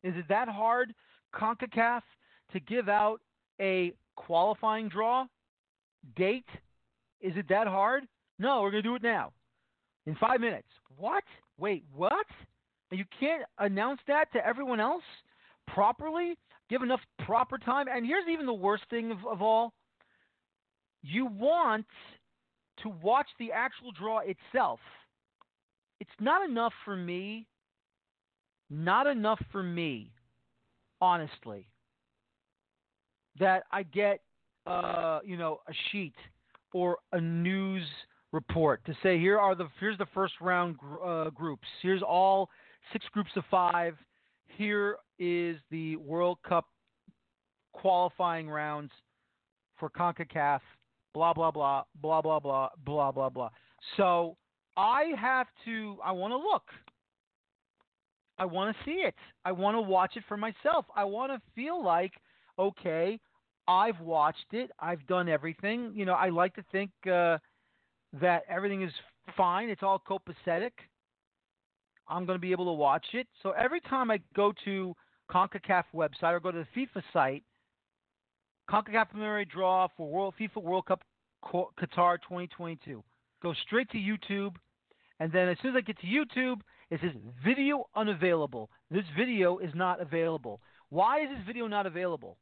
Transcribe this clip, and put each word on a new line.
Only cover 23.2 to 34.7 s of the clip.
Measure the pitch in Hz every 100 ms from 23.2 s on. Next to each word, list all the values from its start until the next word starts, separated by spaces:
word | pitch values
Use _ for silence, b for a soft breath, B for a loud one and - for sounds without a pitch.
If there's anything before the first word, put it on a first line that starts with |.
| 285 -
the | 233
actual | 220 254 - 247
draw | 170 202 220
itself. | 202 185 - 254 208 117 - - _ _ _ _ _ _ _ _ _ _
It's | - -
not | 220 349 381
enough | 233 233 -
for | -
me, | 196 175 180 196 220 226 _ _ _ _ _ _ _ _ _ _ _ _
not | 147 165 208 285
enough | 262 208 220 -
for | 202
me, | 180 170 165 123 104 _ _ _ _ _ _ _ _ _
honestly, | 180 175 151 - 117 104 95 _ _ _ _ _ _ _ _ _ _ _ _ _ _ _ _ 143
that | 190 185 -
I | 196
get, | 180 180 208 202 _ _ _ _
uh, | -